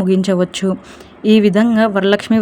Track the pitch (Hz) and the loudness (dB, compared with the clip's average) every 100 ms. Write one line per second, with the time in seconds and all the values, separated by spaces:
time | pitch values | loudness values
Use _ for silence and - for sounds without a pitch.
0 | 185 190 190 180 180 - 190 185 - - | 2 0 0 -2 -2 -4 -6 -6 -12 -20
1 | - - 214 220 208 190 233 220 220 196 | -20 -6 2 4 4 2 0 0 0 0
2 | 196 202 - 220 | 0 -2 0 0